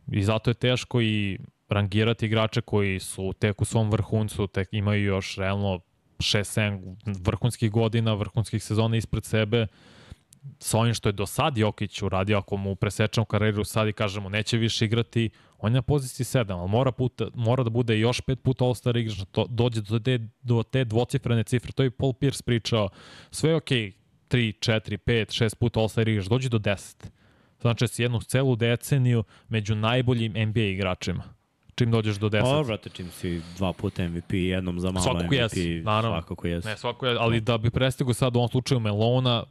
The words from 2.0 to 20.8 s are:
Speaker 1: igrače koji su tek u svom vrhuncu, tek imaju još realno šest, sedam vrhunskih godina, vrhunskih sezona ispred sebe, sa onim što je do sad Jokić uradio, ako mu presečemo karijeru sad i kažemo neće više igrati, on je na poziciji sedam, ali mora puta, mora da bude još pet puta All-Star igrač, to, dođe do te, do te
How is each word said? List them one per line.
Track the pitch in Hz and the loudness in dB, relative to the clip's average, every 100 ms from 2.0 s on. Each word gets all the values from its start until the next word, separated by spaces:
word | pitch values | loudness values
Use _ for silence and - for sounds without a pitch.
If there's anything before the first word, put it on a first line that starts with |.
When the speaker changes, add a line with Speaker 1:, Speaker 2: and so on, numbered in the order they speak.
| 110 117 110 | 2 2 0
Speaker 1:
igrače | 110 110 - | 2 2 0
koji | - 104 101 95 | 0 0 2 -2
su | - - 95 90 | -6 -6 -6 0
tek | 107 - | 0 0
u | 107 | 0
svom | 117 107 | 2 2
vrhuncu, | 110 - 110 107 - 101 | 0 0 -2 -2 -4 -4
tek | - 92 | -2 -4
imaju | 107 101 104 | -2 0 2
još | 101 95 95 - | 2 0 -4 -4
realno | 95 98 101 90 _ _ _ - | -2 0 -2 -4 _ _ _ -6
šest, | - 110 98 | -2 0 0
sedam | - 104 101 92 92 - | -2 -2 -2 -10 -10 -8
vrhunskih | 95 92 107 123 - 113 | -4 -2 0 -2 0 0
godina, | 110 113 117 113 | 2 2 2 0
vrhunskih | 104 101 - 104 110 | -2 -2 -4 -2 -4
sezona | - 107 113 113 | 0 0 2 0
ispred | 98 110 - | -2 -6 0
sebe, | 110 107 117 110 _ - - - - _ - 139 - | 0 2 2 0 _ -20 -20 -20 -20 _ -20 -20 -12
sa | - 110 | -2 2
onim | 117 | 2
što | 107 113 | 2 -2
je | |
do | 98 98 | -2 -4
sad | - 151 120 | 0 0 2
Jokić | 107 - 104 - | 0 0 -8 -4
uradio, | 98 92 98 104 | -2 0 2 0
ako | - 98 | 0 -4
mu | 98 95 | -2 -2
presečemo | 104 - 107 - 107 | -2 0 0 0 0
karijeru | 104 107 104 | 0 2 0
sad | 101 110 107 | -2 0 0
i | |
kažemo | 104 107 101 95 | 0 -2 -2 -4
neće | 104 107 117 | -4 0 0
više | 113 - 113 | 0 0 0
igrati, | 113 113 117 113 _ _ _ | 0 0 -2 -2 _ _ _
on | 107 | 0
je | 127 | 0
na | |
poziciji | - 147 131 - 123 | 2 0 -2 -6 -2
sedam, | 135 101 90 | 0 0 -2
ali | 87 | 0
mora | 107 135 | 2 2
puta, | 117 127 - 113 120 | 0 -4 -2 -6 -2
mora | 113 127 | 0 2
da | 117 | 2
bude | 113 117 107 | 0 2 2
još | 113 123 | 2 0
pet | - 131 | -4 -2
puta | 131 127 127 | 0 2 2
All-Star | 120 123 117 | 2 0 0
igrač, | 113 95 95 | -2 -6 -4
to, | - 107 | -2 -2
dođe | 117 123 113 | 2 2 0
do | 101 117 | -2 -2
te, | 113 123 110 _ | 0 -2 -4 _
do | 120 117 | 0 0
te | 110 131 | 2 -2